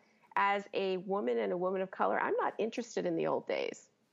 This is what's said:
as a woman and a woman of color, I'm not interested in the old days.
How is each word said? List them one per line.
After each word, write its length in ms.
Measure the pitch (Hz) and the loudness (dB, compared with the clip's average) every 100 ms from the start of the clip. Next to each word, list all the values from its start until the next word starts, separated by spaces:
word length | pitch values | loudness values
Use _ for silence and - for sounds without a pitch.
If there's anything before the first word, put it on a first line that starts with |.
| _ _ _ - | _ _ _ 2
as 280 | 196 202 196 | 2 2 -2
a 240 | - 190 185 | -2 0 -2
woman 400 | 190 196 240 233 | 0 -2 0 0
and 140 | 208 | 0
a 40 | 180 | 0
woman 240 | 180 190 | 0 0
of 100 | 190 | -2
color, 300 | - 202 208 | 0 2 2
I'm 160 | - 440 | 2 2
not 160 | 403 - | 0 0
interested 480 | 220 233 233 - 180 | -2 -2 -4 -2 0
in 100 | 165 | 0
the 100 | 156 | 2
old 200 | 139 - | 0 0
days. 400 | 67 - - - _ _ | -2 -2 -6 -16 _ _